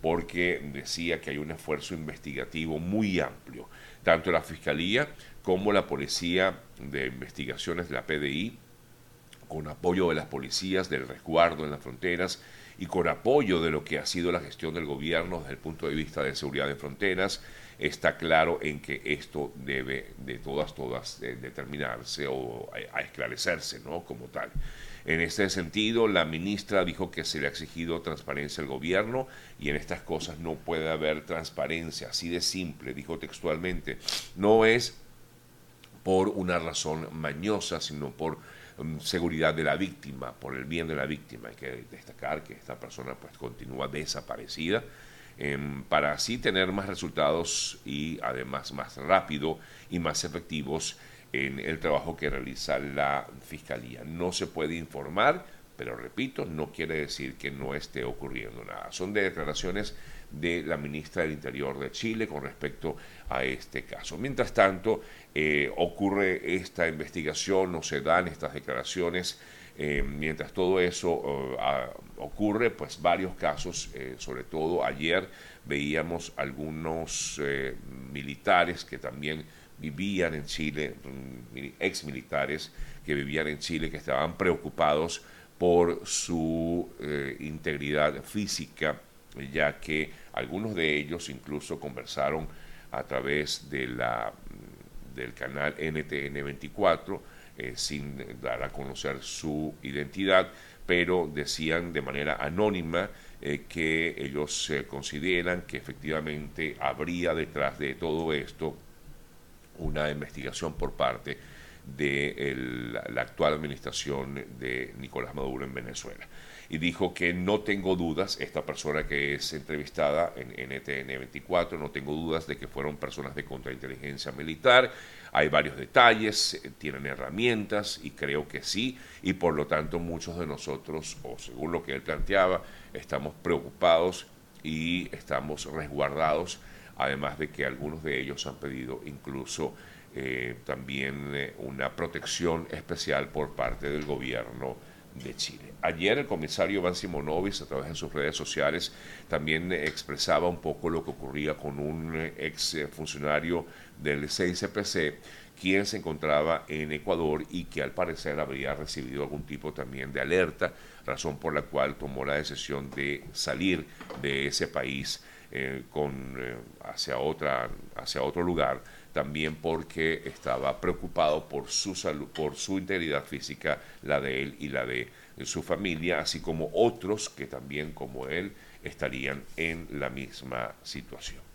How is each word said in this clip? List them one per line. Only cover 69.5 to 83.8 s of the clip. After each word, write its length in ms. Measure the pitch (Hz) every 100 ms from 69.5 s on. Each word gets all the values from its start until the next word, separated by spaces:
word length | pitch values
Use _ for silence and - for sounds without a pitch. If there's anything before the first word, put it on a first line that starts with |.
| - - -
Eh, 240 | 73 71
mientras 500 | 69 71 76 76 73
todo 260 | - 90 92
eso, 420 | 90 - 90 76 -
eh, 320 | 69 65 62
a, 300 | 62 67 62 - - -
ocurre, 520 | - - 107 104 120
pues 320 | - 73 -
varios 340 | 87 87 92 -
casos, 540 | 78 76 92 82 -
eh, 220 | - 64 64
sobre 260 | - 64 62
todo 400 | 78 80 87 62
ayer 420 | 69 80 90 92 - - - -
veíamos 640 | 71 71 76 80 85 - -
algunos, 1040 | 69 65 78 78 80 82 80 - - -
eh, 320 | 71 69 67 64 67 65 65
militares 720 | 71 69 69 - 90 85 82 -
que 140 | 65
también 460 | 64 65 73 78 78 - - -
vivían 560 | 78 71 98 95 85
en 120 | 78 71
Chile, 500 | - 76 73 71 -
mm, 500 | 67 67 65 64 60
mili-, 200 | 60 69 -
exmilitares 920 | 95 - 76 65 - 76 67 78 - - - - -
que 80 |
vivían 340 | 73 69 76 76
en 120 | 73
Chile, 320 | - 80